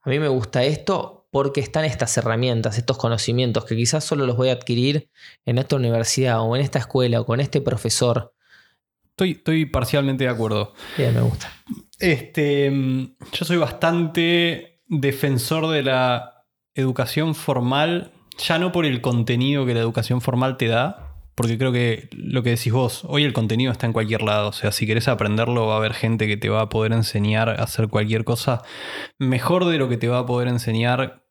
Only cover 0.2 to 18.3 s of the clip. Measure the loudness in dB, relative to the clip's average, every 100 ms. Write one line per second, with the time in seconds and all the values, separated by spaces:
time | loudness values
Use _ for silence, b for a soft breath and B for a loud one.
0.2 | 2 0 0 0 0 0 -2 -2 -4 -14
1.2 | _ 0 0 -2 -2 -2 -2 0 0 0
2.2 | 0 0 2 0 0 -2 -2 -2 0 0
3.2 | 0 0 0 0 -2 0 0 0 -2 0
4.2 | 0 2 0 0 0 2 2 0 -4 B
5.2 | B B -2 0 0 0 2 2 0 0
6.2 | 2 2 2 0 0 -2 -2 0 2 2
7.2 | 0 0 0 0 0 -2 -2 2 2 2
8.2 | -2 _ b b b b _ _ _ -2
9.2 | -2 0 0 0 2 0 0 0 0 0
10.2 | 0 0 0 0 -2 B B -2 2 4
11.2 | 2 0 -8 -16 -14 -14 -14 -2 0 0
12.2 | -2 -2 0 2 2 2 0 -2 -4 _
13.2 | -12 -8 -2 0 0 0 0 2 0 0
14.2 | 2 2 2 -2 -12 _ _ 0 0 0
15.2 | 0 0 0 -2 0 0 2 2 2 0
16.2 | -4 _ _ _ _ -2 -2 0 -2 0
17.2 | -2 -2 -2 0 2 2 2 0 -4 -20
18.2 | _